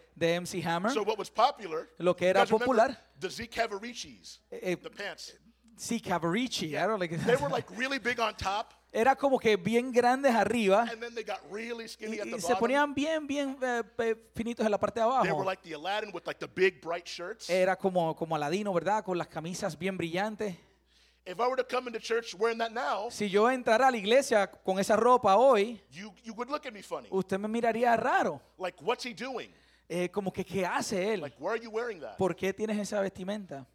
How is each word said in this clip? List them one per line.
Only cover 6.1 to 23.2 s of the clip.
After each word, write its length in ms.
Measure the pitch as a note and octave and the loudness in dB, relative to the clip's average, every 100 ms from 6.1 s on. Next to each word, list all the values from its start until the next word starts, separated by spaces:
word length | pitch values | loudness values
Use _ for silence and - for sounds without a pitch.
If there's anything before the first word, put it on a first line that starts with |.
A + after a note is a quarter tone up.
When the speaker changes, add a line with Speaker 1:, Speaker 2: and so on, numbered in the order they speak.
| F3 E3 G3+ B3+ - D#3 | -2 0 -2 -2 -4 -4
Speaker 2:
Yeah. 140 | D3 | -2
Speaker 1:
I 40 | F#3 | -2
don't 120 | G#3+ | -2
like 160 | E3+ E3 | -4 -2
Speaker 2:
They 200 | G#3+ C4 | 2 2
were, 120 | C#4+ | 2
like, 200 | C4+ - F#3+ | -4 -6 -6
really 220 | C4 C4+ | -4 -2
big 220 | A3 A#3 | -2 -2
on 140 | A3 G#3 | -2 -2
top, 380 | F#3+ G3+ - _ _ | -4 -4 -6 _ _
Speaker 1:
Era 240 | - A#3+ | 2 4
como 240 | C4+ C#4 C4 | 4 4 2
que 180 | A3 G3+ | 4 2
bien 340 | F3 A#3 C4 | 2 0 2
grandes 420 | A#3+ A#3+ C4 C#4 | 4 4 4 4
arriba 540 | A#3 G3 A#3+ G3 G3+ A#3 | 4 2 2 4 4 4
Speaker 2:
and 80 | A3+ | -4
then 120 | A#3 | -10
they 80 | A#3 | -10
got 180 | G#3+ F#3+ C#3+ | -8 -8 -10
really 340 | G3+ A#3 A#3 A3+ | -10 -8 -10 -12
skinny 300 | - A3 G#3+ | -10 -8 -6
Speaker 1:
y, 40 | |
Speaker 2:
at 40 | |
the 120 | G#3+ A3+ | -6 -4
Speaker 1:
y 40 | |
se 80 | - | 0
Speaker 2:
bottom. 40 | F#3+ | 2
Speaker 1:
ponían 360 | A#3+ C#4+ D4 | 2 2 2
bien, 320 | C4+ D4+ D#4+ C#4+ | 0 -2 -2 -2
bien, 300 | C#4+ C#4 C4+ | -4 -4 -4
eh, 200 | B3+ A#3+ A3+ - | -2 -2 -4 -4
pe-, 200 | A3+ A3 - | -2 -2 -6
finitos 300 | - A3+ A3+ | -8 -6 0
en 60 | A3 | 0
la 60 | G3 | 2
parte 180 | G3+ A#3 | 0 0
de 40 | |
abajo. 200 | A3+ C4 | 2 4
Speaker 2:
They 80 | G3 | 2
were 120 | D3+ | 2
like 180 | - F#3+ | -2 -4
the 120 | E3+ | -8
Aladdin 360 | D3 F3 G#3 G#3+ | -8 -4 -4 -4
with, 140 | F3 - | -8 -8
like, 140 | C#3+ | -8
the 60 | C#3+ | -6
big 320 | E3+ F#3+ D#3 | 2 2 2
bright 260 | D#3+ F3 - | -6 -8 -8
shirts. 440 | - F3 A#3 - | -10 -10 -8 0
Speaker 1:
Era 260 | F#3 F#3 F#3 | 2 4 2
como, 400 | G3 F3+ D#3+ D#3 | 0 2 0 -2
como 180 | D#3+ | -2
Aladino, 380 | D#3 D3 F#3+ G#3 | -2 -2 -2 0
¿verdad? 320 | E3+ D#3+ G#3+ | -2 0 -2
Con 140 | G3+ F3+ | -2 -4
las 100 | D#3 | -6
camisas 480 | D#3+ D#3+ F3 G3 D3+ | -8 -10 -6 -6 -4
bien 180 | F#3 F#3 | -6 -4
brillantes. 580 | E3 F3 G#3+ G#3+ G#3 E3+ _ _ _ _ _ _ F#3 | -4 -2 -4 -4 -6 -8 _ _ _ _ _ _ -10
Speaker 2:
If 120 | F3+ | -2
I 80 | B3 | 0
were 100 | B3+ | 0
to 20 | |
come 220 | B3 B3 B3+ | -2 -4 -4
into 120 | A3+ | -6
church 340 | - A#3 A3+ | -2 -2 -4
wearing 220 | F3 A3+ A3+ | -2 0 0
that 140 | A3+ | -4
now, 380 | A3 C#4+ G#3 A3+ | -2 -2 -2 -4
Speaker 1:
Si 180 | - | -4